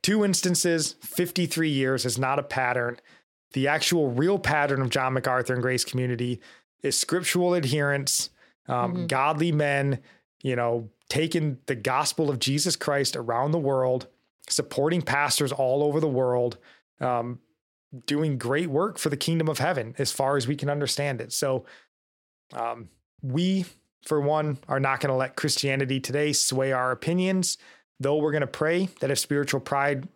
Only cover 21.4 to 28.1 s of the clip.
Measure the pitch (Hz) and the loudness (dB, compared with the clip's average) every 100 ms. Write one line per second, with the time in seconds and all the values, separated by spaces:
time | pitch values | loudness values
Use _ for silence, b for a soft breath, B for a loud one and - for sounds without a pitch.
21.4 | 143 131 B B B _ _ _ _ _ | -2 -2 B B B _ _ _ _ _
22.4 | _ 117 117 117 107 _ _ _ 135 135 | _ -8 -6 -6 -14 _ _ _ -4 0
23.4 | 180 190 180 - _ _ - 151 143 156 | 2 0 -2 -12 _ _ -2 0 2 0
24.4 | 151 131 - 135 135 131 143 131 131 - | 0 -4 -4 -2 0 0 0 0 -2 -2
25.4 | 151 - 139 135 135 135 131 139 151 139 | -2 0 0 0 0 -2 -2 0 0 2
26.4 | - 131 135 131 127 123 - 180 185 185 | 0 0 0 0 0 -2 0 0 2 0
27.4 | 170 - B B B _ 135 | -2 -6 B B B _ 0